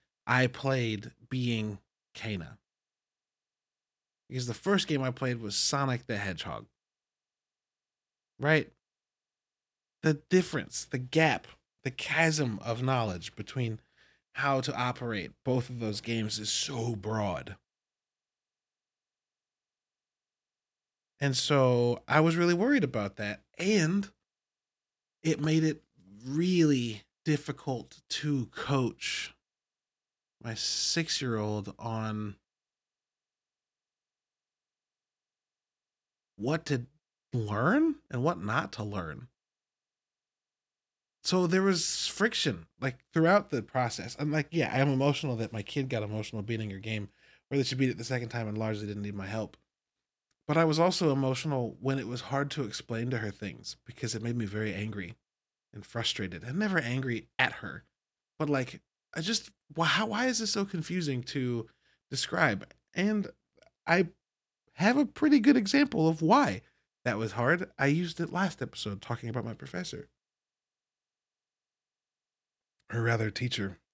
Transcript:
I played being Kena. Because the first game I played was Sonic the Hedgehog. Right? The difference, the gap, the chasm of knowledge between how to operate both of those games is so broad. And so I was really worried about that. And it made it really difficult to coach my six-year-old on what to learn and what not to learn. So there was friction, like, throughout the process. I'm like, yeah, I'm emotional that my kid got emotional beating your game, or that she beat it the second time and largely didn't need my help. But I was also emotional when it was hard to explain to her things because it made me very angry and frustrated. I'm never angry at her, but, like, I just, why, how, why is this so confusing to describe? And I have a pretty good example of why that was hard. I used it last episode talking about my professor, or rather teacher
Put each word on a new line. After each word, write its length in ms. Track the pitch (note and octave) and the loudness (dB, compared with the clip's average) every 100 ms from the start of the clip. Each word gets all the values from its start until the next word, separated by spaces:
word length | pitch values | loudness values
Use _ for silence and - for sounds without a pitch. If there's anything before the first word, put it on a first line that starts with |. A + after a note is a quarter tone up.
| _ _ - | _ _ 0
I 220 | B2 B2+ | 2 2
played 640 | B2+ C3+ C3 A#2 G#2+ A#2+ - - | 0 0 0 0 -2 -8 -18 -8
being 480 | C3 A#2+ A2+ G#2+ G2+ - _ _ - | -4 0 0 -2 -8 -14 _ _ -12
Kena. 420 | A2 G2 D2 - _ _ _ _ _ _ _ _ _ _ _ _ _ _ _ _ _ | -8 -6 -8 -16 _ _ _ _ _ _ _ _ _ _ _ _ _ _ _ _ _
Because 200 | C3 A#2+ | -6 -4
the 60 | |
first 340 | A2 F#3+ G3 - | -4 2 2 2
game 160 | C#3+ | 0
I 80 | C3 | 0
played 300 | B2+ C3 A#2+ | -2 -2 -2
was 140 | G#2+ - | -4 -2
Sonic 500 | - C#3+ C3+ B2 - | 0 0 0 0 -2
the 120 | G#2+ | -4
Hedgehog. 480 | G2+ E2 - A#1 - _ _ _ _ _ _ _ _ _ _ _ _ _ _ _ _ - | -4 -6 -8 -10 -12 _ _ _ _ _ _ _ _ _ _ _ _ _ _ _ _ -2
Right? 320 | C#3 D#3 - _ _ _ _ _ _ _ _ _ _ _ _ _ | 4 4 4 _ _ _ _ _ _ _ _ _ _ _ _ _
The 120 | D#3 | 2
difference, 720 | D3 - F#3 F3+ D3 - - - | 2 2 2 2 -4 -6 -10 -6
the 120 | B2+ | -6
gap, 480 | B2+ D#3+ D#3+ A2 - - _ _ | 0 4 4 2 -4 -20 _ _
the 80 | C3+ | -10
chasm 680 | - - D#3 E3 D#3 C3 G2+ | -8 -4 2 2 2 0 -2
of 180 | A#2+ A#2 | -4 -2
knowledge 540 | C3 C3 A2 F2+ - - | 0 0 0 -4 -8 -12
between 460 | A2 C3 A#2 A2 - _ _ _ _ - | -10 -4 -4 -6 -12 _ _ _ _ -4
how 260 | C#3+ C3+ | 0 0
to 120 | C3+ | -2
operate 580 | - B2 B2 A#2 G#2+ - - | -2 -4 -4 -6 -6 -8 -8
both 260 | - B2+ A#2 | -2 0 -2
of 120 | A#2+ | -6
those 180 | A2+ G#2 | -6 -6
games 400 | A2+ A#2 G#2+ G#2+ | -4 -2 -2 -4
is 100 | G#2 | -4
so 460 | - - B2+ A2+ G#2+ | -2 -2 -4 -4 -4
broad. 640 | G#2 A2 G#2 D#2+ C2+ F#2+ _ _ _ _ _ _ _ _ _ _ _ _ _ _ _ _ _ _ _ _ _ _ _ _ _ _ _ _ _ _ _ _ _ _ _ _ | -4 -2 -2 -4 -8 -16 _ _ _ _ _ _ _ _ _ _ _ _ _ _ _ _ _ _ _ _ _ _ _ _ _ _ _ _ _ _ _ _ _ _ _ _
And 160 | C#3+ B2+ | 0 0
so 640 | - C#3+ B2+ B2 A#2+ A#2+ - | 2 4 6 6 2 0 2
I 140 | C#3+ | 4
was 160 | E3 E3 | 4 4
really 160 | F3 | 2
worried 320 | F3 A#3+ C#4+ C#3 | 4 4 2 2
about 320 | A#2 G2+ - | -2 -4 -6
that. 240 | G#2 G#2 _ - | -8 -8 _ -4
And 520 | F#3 G#3+ D#3+ G3+ G3 - _ _ _ _ _ _ _ _ _ _ | 2 4 4 2 -2 -10 _ _ _ _ _ _ _ _ _ _
it 200 | D#3+ - | -2 0
made 240 | D#3 D#3 D#3 | 2 4 4
it 180 | D3 _ _ G2 G2+ B2 | 0 _ _ -20 -16 -6
really 760 | D3 F3+ F3+ D#3 C3+ A#2+ G#2 - _ - | 0 4 6 6 6 0 -6 -14 _ 0
difficult 760 | D3+ - - - B2 - - _ | 0 -2 -8 -4 -6 -6 -18 _
to 360 | - D3+ C#3+ A2+ | -6 -2 -2 -2
coach 840 | - - C#3 A#2+ - - - - - _ _ _ _ _ _ _ _ _ _ | -6 0 2 0 -2 -6 -6 -8 -14 _ _ _ _ _ _ _ _ _ _
my 120 | A#2+ | -10
six-year-old 1200 | A2 - - - E3+ E3 - C3 A2+ G#2+ G#2+ G2 - | -6 -4 -2 0 0 0 -2 -2 -2 0 -2 -6 -10
on 580 | A2+ A2 A2 G#2+ G#2+ G2+ _ _ _ _ _ _ _ _ _ _ _ _ _ _ _ _ _ _ _ _ _ _ _ _ _ _ _ _ _ _ _ _ _ _ _ _ _ _ _ - | -6 -4 -4 -4 -8 -12 _ _ _ _ _ _ _ _ _ _ _ _ _ _ _ _ _ _ _ _ _ _ _ _ _ _ _ _ _ _ _ _ _ _ _ _ _ _ _ -8
what 280 | A2+ D#3+ - | -2 -2 -2
to 180 | C3+ B2 _ _ _ _ | -4 -4 _ _ _ _
learn 640 | B2 G#2+ G#2 C#3 C4+ E4 D4 _ | -4 -2 2 4 4 2 0 _
and 140 | B2 | -2
what 180 | C#3+ - | 0 0
not 300 | G2+ B2 - | 0 -2 -2
to 100 | - | -6
learn. 460 | G#2 G2+ E2 C#2+ B2 _ _ _ _ _ _ _ _ _ _ _ _ _ _ _ _ _ _ _ | -6 -4 -6 -10 -16 _ _ _ _ _ _ _ _ _ _ _ _ _ _ _ _ _ _ _
So 240 | - F#3 F3 | 0 2 4
there 140 | F#3 | 4
was 460 | G3 F3+ - - - | 4 2 0 -2 -4
friction, 580 | - A3 - D3 F2 D#2+ _ | 0 0 2 -2 -2 -10 _
like, 160 | C3 - _ | -6 -6 _
throughout 360 | E3 D#3+ G3+ G3+ | 2 6 6 4
the 120 | C3 | -4
process. 540 | - C3 A#2 - A#2+ - | -2 0 0 -2 -10 -4
I'm 140 | D3 | 0
like, 160 | D3+ C#3+ | 0 0
yeah, 200 | E3 A#2+ | 0 0
I'm 140 | B2+ C#3 | 4 4
emotional 480 | C3 C#3 C#3+ D3 A2+ | 4 2 2 -2 -4
that 160 | A2 | -4
my 100 | A2+ | -6
kid 280 | G2+ C#3+ C3 | -6 -4 -2
got 120 | A#2+ | -2
emotional 400 | G#2 G#2+ G#2+ A2 | -2 -4 -6 -8
beating 300 | G2+ A2 G#2+ | -4 -4 -4
your 80 | F#2+ | -8
game, 300 | G#2 G#2+ G2 _ _ _ _ | -4 -4 -6 _ _ _ _
or 60 | C#3 | 0
that 100 | C3 | 0
she 80 | B2+ | 2
beat 140 | C3 | 0
it 80 | E2+ | 0
the 80 | A#2 | -4
second 240 | B2+ A#2 | -4 -2
time 180 | A#2+ A2 | -4 -4
and 100 | G#2+ | -2
largely 300 | A2 G#2 G#2 | -2 -2 -4
didn't 160 | G2+ | -6
need 120 | G2+ G2+ | -6 -6
my 120 | F#2+ | -6
help. 300 | A2 G2+ - _ _ _ _ _ _ _ _ - | -6 -6 -10 _ _ _ _ _ _ _ _ 0
But 80 | D3+ | 2
I 80 | |
was 160 | E3 D#3 | 4 4
also 320 | F3 F#3 D#3+ | 4 4 2
emotional 640 | C#3 C3+ B2+ D#3+ C3+ A#2 - | 4 2 0 -2 -2 -2 -4
when 180 | B2+ C3+ | -2 -2
it 80 | G#2+ | -2
was 140 | B2 | -8
hard 280 | - C#3 C#3+ | -4 -2 -2
to 120 | - | -4
explain 460 | A2 - - A2+ A#2 | -6 -8 -6 -4 -2
to 80 | A#2+ | -2
her 140 | G#2+ | -4
things 440 | - G2+ B1 - - - | -6 -10 -10 -14 -16 -18
because 300 | - A#2 G#2+ | -10 -6 -4
it 80 | |
made 140 | A#2 A#2+ | -4 -2
me 80 | G#2 | -4
very 280 | G#2+ G#2+ | -4 -4
angry 420 | F#2+ G#2+ G#2 E2+ - _ _ _ _ _ | -4 -6 -8 -10 -14 _ _ _ _ _
and 120 | G#2 - | -20 -10
frustrated. 600 | A#2+ - - F#2+ F2 A2 | -4 -4 -2 -6 -6 -6
I'm 120 | D#3+ | -4
never 220 | G#3 F3+ | 0 0
angry 480 | A#2+ C3 C3 A2 - - | 0 -2 -2 -4 -6 0
at 140 | B2+ | 0
her, 320 | - G2+ - - _ _ _ _ _ | 0 -12 -14 -18 _ _ _ _ _
but, 100 | D3+ | 0
like, 300 | C#3 B2 - - _ _ | 0 -2 -8 -20 _ _
I 60 | - | -6
just, 320 | E3 A3+ - _ _ D#3 | -2 -4 -4 _ _ 0
why, 120 | E3 | 2
how, 180 | - A3 | 2 0
why 200 | G#3 B3+ | 0 0
is 120 | A3+ | 0
this 120 | A3 | -2
so 120 | G#3 | -2
confusing 580 | G3 E3+ D#3 F3+ D3+ B2+ | -2 -4 -4 -2 0 -2
to 440 | B2+ C#3+ B2+ A#2+ A2 _ _ _ _ | -4 -2 -2 -2 -6 _ _ _ _
describe? 560 | C3+ - F3+ D3+ G2 - _ _ - | -6 -2 2 2 2 -6 _ _ -2
And 320 | G3+ G#3+ F#3+ - _ _ _ _ - | 0 0 -4 -10 _ _ _ _ 2
I 220 | E3+ F3 - _ _ _ _ _ - | 4 4 -2 _ _ _ _ _ 2
have 220 | G3 C4 | 4 4
a 80 | C#4 | 2
pretty 360 | - D4+ C#4+ | 2 6 8
good 160 | A3+ B3+ | 8 6
example 500 | G3 C#4 D4 D#3 D#3+ | 6 4 4 4 2
of 140 | D#3+ | 4
why 400 | E3 B3+ A#3 F#2+ - _ _ _ | 6 6 6 0 -8 _ _ _
that 140 | B2+ G#2+ | -2 0
was 160 | A2 | -2
hard. 360 | A2 A#2+ F3 - - | 0 2 2 0 0
I 100 | C#3 | 2
used 340 | D#3 F3 D#3+ | 2 0 -4
it 100 | E3+ | -4
last 300 | F3+ F#3+ - | 0 -2 -2
episode 400 | B2+ - G#2+ G2+ | -8 -6 -8 -8
talking 260 | - A#2+ A#2 | -6 -6 -4
about 160 | A2 A#2 | -6 -6
my 80 | |
professor, 540 | A2+ C#3 F3+ F3+ - - _ _ _ _ _ _ _ _ _ _ _ _ _ _ _ _ _ _ _ _ _ _ _ _ _ _ _ _ | -10 -10 -8 -8 -10 -14 _ _ _ _ _ _ _ _ _ _ _ _ _ _ _ _ _ _ _ _ _ _ _ _ _ _ _ _
or 100 | A2+ | -2
rather 280 | A#2 A#2 A2 | 2 2 0
teacher 480 | - B2 A#2+ G2 F#2 _ | -2 -4 -2 -4 -6 _